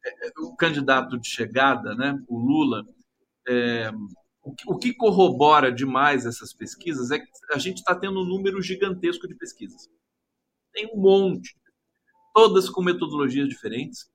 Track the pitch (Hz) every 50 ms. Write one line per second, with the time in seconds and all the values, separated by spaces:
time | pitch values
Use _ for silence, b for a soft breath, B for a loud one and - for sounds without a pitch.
0 | _ - - _ - 160 - - 160 - - - 170 165 151 147 139 135 135 131
1 | 127 123 127 123 113 - - - 117 107 110 131 135 139 131 110 104 110 104 113
2 | 131 139 143 139 131 _ 120 117 117 131 143 156 151 131 117 107 104 - - _
3 | _ _ _ _ _ _ _ _ _ 127 123 120 120 120 120 117 113 110 110 110
4 | 104 101 90 _ _ _ _ _ _ 139 131 - - - 185 - - 247 240 -
5 | 247 220 185 185 190 165 127 123 143 151 151 151 135 127 123 117 135 135 127 131
6 | 139 147 143 131 117 117 113 - - 104 - _ 113 98 - - - 175 160 135
7 | 123 120 143 156 - _ _ - _ - 151 139 143 185 185 185 - - 180 185
8 | 190 196 190 190 185 180 185 190 196 196 190 196 185 180 185 185 196 196 185 180
9 | 170 170 175 - - - - - - - - _ 110 - - _ - _ _ _
10 | _ _ _ _ _ _ _ _ _ _ _ _ _ _ _ 220 214 220 226 208
11 | 190 196 190 196 196 190 175 - - - - _ _ _ _ _ _ _ _ _
12 | _ _ _ _ _ _ _ 214 226 214 185 190 180 - - 185 185 180 175 180
13 | 175 156 147 147 143 131 123 139 143 139 - - - 107 107 120 147 160 - -
14 | - _ _